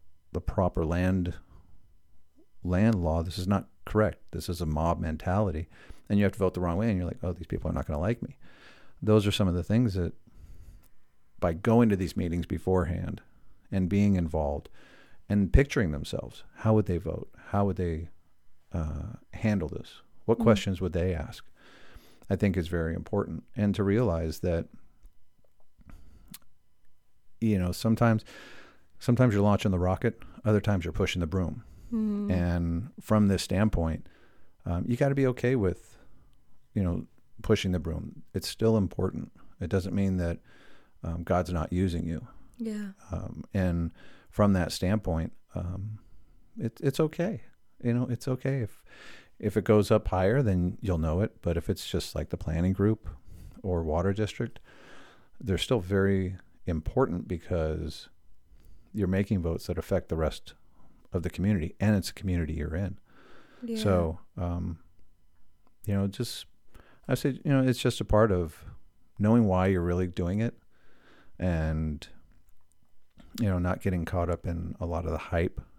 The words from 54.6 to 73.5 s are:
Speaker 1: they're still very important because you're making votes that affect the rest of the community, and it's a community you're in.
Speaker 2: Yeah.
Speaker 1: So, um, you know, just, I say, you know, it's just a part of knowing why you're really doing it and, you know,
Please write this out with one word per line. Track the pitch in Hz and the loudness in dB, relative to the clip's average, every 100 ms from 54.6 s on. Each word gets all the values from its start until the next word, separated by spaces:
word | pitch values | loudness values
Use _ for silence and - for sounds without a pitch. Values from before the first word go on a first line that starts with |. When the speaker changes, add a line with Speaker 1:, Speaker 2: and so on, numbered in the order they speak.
| - - - - - - - - | -18 -20 -20 -18 -18 -20 -20 -8
Speaker 1:
they're | 120 135 | -2 0
still | - 120 | 2 0
very | 90 101 98 98 95 95 - - - | 2 4 4 4 0 -6 -12 -10 -4
important | 80 - 127 135 87 - | -2 0 2 2 0 -4
because | 90 - 90 78 80 - - - - - - - - - - - | -6 -2 -2 0 -2 -6 -10 -16 -20 -20 -20 -20 -20 -20 -20 -10
you're | 107 92 | -2 2
making | 95 101 98 | 2 2 0
votes | 82 87 - | 0 -2 -4
that | 85 | -6
affect | - 92 - | -2 -2 0
the | 80 | 0
rest | 78 - - - - - - - - | 0 -2 -10 -20 -20 -20 -20 -20 -6
of | 90 | -4
the | 87 | -4
community, | - 98 98 76 - | 0 0 2 -2 0
and | 104 101 | 2 2
it's | - | 0
a | |
community | - 101 87 78 | -6 -2 -2 -2
you're | 82 73 82 | -4 -4 -4
in. | 98 98 - - - - - - | -4 -8 -16 -20 -20 -20 -20 -12
Speaker 2:
Yeah. | 233 220 | -8 -2
Speaker 1:
So, | 214 90 82 85 - - | 2 2 2 -4 -10 -6
um, | 87 87 87 82 - - - - - - - - - - | -4 -4 -4 -8 -14 -20 -20 -20 -20 -20 -20 -20 -20 -12
you | - | -2
know, | 98 98 | 0 0
just, | - 120 - - - - - - - - | -2 -6 -8 -14 -20 -20 -20 -20 -12 -2
I | |
say, | 127 143 127 | 0 0 -2
you | 151 | 2
know, | 135 131 | 4 4
it's | 123 | 2
just | 127 - | 0 0
a | |
part | 107 107 110 | 4 6 6
of | 90 82 - - - - - - - | 4 0 -6 -16 -16 -18 -20 -12 0
knowing | 104 117 107 | 4 6 6
why | 92 95 | 4 4
you're | 92 | 4
really | 87 90 92 | 2 0 0
doing | 85 87 101 | -2 -2 0
it | 113 - - - - - - - - - | -2 -6 -16 -20 -20 -20 -20 -20 -20 -4
and, | 92 82 78 78 78 73 - - - - - - - - - - - - - - | 0 2 0 0 -2 -4 -10 -20 -20 -20 -20 -20 -20 -20 -20 -20 -20 -20 -12 -2
you | |
know, | 104 | 0